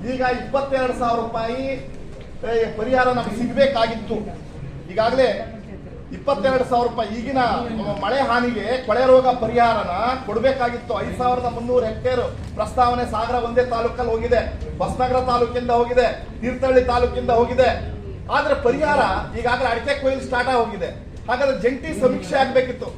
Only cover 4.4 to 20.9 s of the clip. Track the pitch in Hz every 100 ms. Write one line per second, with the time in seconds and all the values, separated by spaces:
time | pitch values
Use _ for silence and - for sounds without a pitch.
4.4 | - - - - - 190 226 254 247 147
5.4 | - - - - - - - 180 - 277
6.4 | 269 262 247 240 240 226 214 226 240 262
7.4 | 240 233 240 220 208 202 202 262 240 240
8.4 | 247 220 196 254 214 220 254 262 254 247
9.4 | 226 240 233 214 180 180 233 262 208 214
10.4 | 254 262 240 240 - 208 220 - 247 247
11.4 | 247 233 240 247 220 220 254 254 190 -
12.4 | - - 214 254 247 247 240 214 233 247
13.4 | 233 233 247 226 233 - 220 226 240 233
14.4 | 220 - - - 190 - 247 254 254 247
15.4 | 233 247 240 240 240 247 233 - - -
16.4 | 240 254 262 262 247 247 240 240 240 233
17.4 | 233 254 247 - - - - - - 247
18.4 | 294 277 233 269 302 294 214 185 - 220
19.4 | 240 247 254 226 277 262 262 262 - 247
20.4 | 247 254 220 202 165